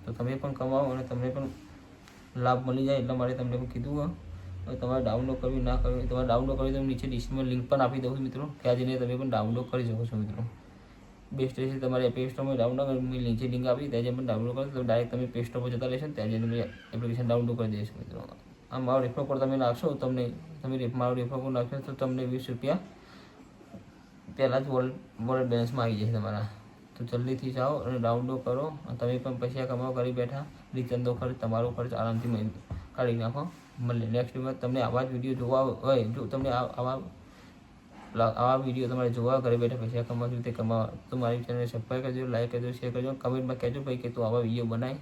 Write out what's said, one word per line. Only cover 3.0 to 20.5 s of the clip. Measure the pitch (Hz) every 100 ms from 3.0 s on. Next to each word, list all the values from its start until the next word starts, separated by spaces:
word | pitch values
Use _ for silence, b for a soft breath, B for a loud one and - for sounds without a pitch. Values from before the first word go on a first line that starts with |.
એટલા | 120 127
માટે | 123 127
તમને | 123 123
પણ | 123
કીધું | 120 131
હોય. | 147 160 170 - B B -
હવે | - 127
તમારે | 123 131
ડાઉનલોડ | 123 113 131 131
કરવી | 127 131 123
ના | 123
કરવી, | 127 123 123
તમારે | 127 127
ડાઉનલોડ | 117 131 135
કરવી | 131
તો | 135
હું | 135
નીચે | 123 131
ડિસ્ક્રિપ્શનમાં | 120 - 131 127
લિંક | 127 120
પણ | 139
આપી | 123 135
દઉં | 123 131
છું |
મિત્રો, | 131 127 143 -
ત્યાં | 123 123
જઈને | 127 127
તમે | 123 123
પણ | 135
ડાઉનલોડ | 110 107 117 123
કરી | 127 117
શકો | 110 117
છો | 107
મિત્રો. | 104 110 117 - B B B B B B -
બેસ્ટ | 135 131 -
રહેશે | 131 135
તમારે | 131 127 123
પ્લે | 127 131
સ્ટોરમાં | - 135 127
ડાઉનલોડ | 117 127 139
કરી, | 131
મેં | 127 127
નીચે | 120 113 127
લિંક | 123 127
આપી, | 123 143
ત્યાં | 117
જઈને | 120 123
પણ | 127
ડાઉનલોડ | 107 117
કરો | 131 139 131
તો |
ડાયરેક્ટ | 123 113 120
તમે | 123 123
પ્લે | 123
સ્ટોર | 117 127
પર | 123
જતા | 120 127
રહેશો | 127 151
ને | 143
ત્યાં | 107
જઈને | 113 117
તમે | 117 - - -
એપ્લિકેશન | 113 117 117 117
ડાઉનલોડ | 117 120 117
કરી | 110
દેશો | 104 104 -
મિત્રો. | - - - - - - -
આ | 127
મારો | 127 135
રેફરલ | 123 113 139
કોડ | 135
તમે | 135 135
નાખશો, | 123 120 165
તમને, | 139 127 127 120 - -